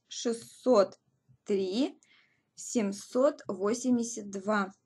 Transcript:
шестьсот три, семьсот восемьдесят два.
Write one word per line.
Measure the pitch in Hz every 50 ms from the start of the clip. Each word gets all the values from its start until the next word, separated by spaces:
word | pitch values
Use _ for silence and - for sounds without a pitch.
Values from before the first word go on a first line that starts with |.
| _
шестьсот | _ - - - 240 226 226 - - - - - 254 247 202 - - - - _ _ _ _ _ _ - _ _
три, | - 208 190 190 185 190 233 285 359 - _ _ _ _ _ _ _ _ _ _ _ _
семьсот | - - - - 247 208 196 202 202 - - - 254 269 302 294 - -
восемьдесят | - 208 180 196 202 240 247 - 254 247 233 233 233 - 220 208 202
два. | 196 196 190 208 214 202 190 190 - _ _